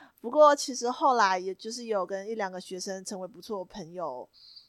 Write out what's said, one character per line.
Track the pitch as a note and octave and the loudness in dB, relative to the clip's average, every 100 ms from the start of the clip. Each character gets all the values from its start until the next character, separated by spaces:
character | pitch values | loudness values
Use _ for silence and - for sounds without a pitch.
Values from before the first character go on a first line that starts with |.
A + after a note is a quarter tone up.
| - _ | -20 _
不 | A3+ | 0
过 | D4 D4 | 8 8
其 | C#4+ - | 8 0
实 | A#3+ A#3+ | -4 -4
后 | - D4 | 2 2
来 | A#3+ G3 F#3 | 6 4 2
也 | F#3+ | -2
就 | F#3 A3 | -8 -10
是 | A#3+ | -8
有 | A3+ G#3 | -4 -2
跟 | F3+ F#3+ G3+ | -2 -6 -6
一 | |
两 | A3 F#3+ | -6 -6
个 | F#3 | -8
学 | - F#3 | -10 -10
生 | G3 F#3+ | -8 -8
成 | F#3+ F#3+ | -10 -10
为 | F3+ | -12
不 | - | -14
错 | - G3+ | -10 -10
的 | |
朋 | F3+ G#3+ D#3+ | -10 -14 -12
友， | F3+ D#3 B2+ - _ - - | -8 -8 -8 -12 _ -20 -20